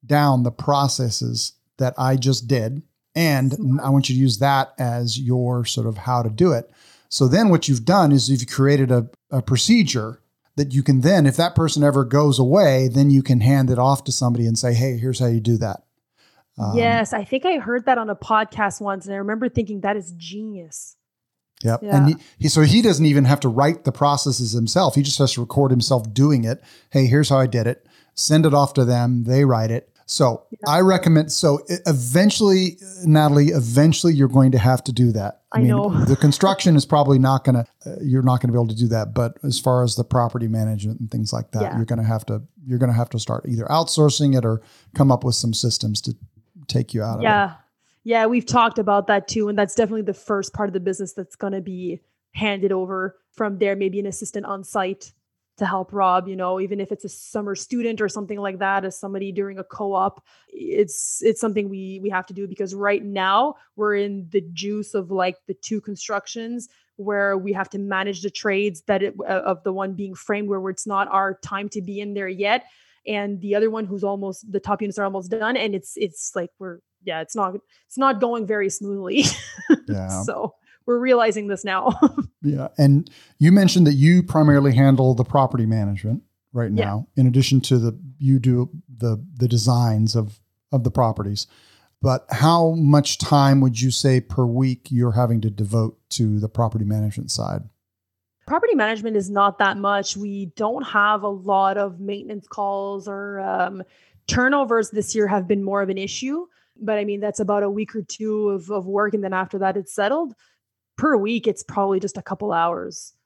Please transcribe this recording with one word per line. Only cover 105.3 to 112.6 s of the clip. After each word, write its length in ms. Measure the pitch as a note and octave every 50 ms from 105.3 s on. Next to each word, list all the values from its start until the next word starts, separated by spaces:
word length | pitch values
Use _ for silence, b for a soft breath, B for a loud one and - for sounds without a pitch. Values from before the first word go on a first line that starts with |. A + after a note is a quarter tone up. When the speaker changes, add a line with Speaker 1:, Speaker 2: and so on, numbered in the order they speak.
| G3 G3+ F#3 F3
Speaker 2:
been 160 | G#3 G3+ G3
more 180 | G3 G3 G3+ G3
of 60 | F#3
an 100 | G3 G3
issue. 480 | F#3+ F3+ - - - C4 C#4+ E4 F4+ _ _ _ _ _ _ _
But 180 | G#3+ G#3 G#3+ G#3
I 60 | G#3
mean, 140 | G#3 G3+ G3+
that's 220 | G3+ G#3+ - -
about 240 | G#3+ F#3 G#3 G#3 G3+
a 60 | G3+
week 260 | G3+ G#3 A3 - -
or 60 | A3 F3+
two 480 | _ - - A3 G#3+ G#3+ G#3+ G#3+ G#3
of, 200 | G3 F#3+ E3 F3+
of 160 | G#3 G3+ F3+
work. 260 | F#3 G3 G3+ G#3 G#3 G3
And 120 | G#3+ G3
then 80 | F#3+ F#3
after 260 | F#3 F#3+ F#3+ - G3
that, 180 | F#3+ F#3+ F#3+
it's 160 | G3+ F#3 - -
settled. 420 | - G3+ G#3 C4+ D#4 E4+ C#4 A3 _ _ _ _ _ _ _ _ _ _ _ _
Per 200 | - - D#4 D4
week, 300 | G#3+ G3 G#3+ A#3 A#3 -
it's 160 | A3+ F#3+ - -
probably 380 | - - G#3 G3 G3 G3 F#3+
just 160 | G3+ G3 -
a 60 | G3 -
couple 300 | - G3 - G#3 G#3 E3+
hours. 640 | E3+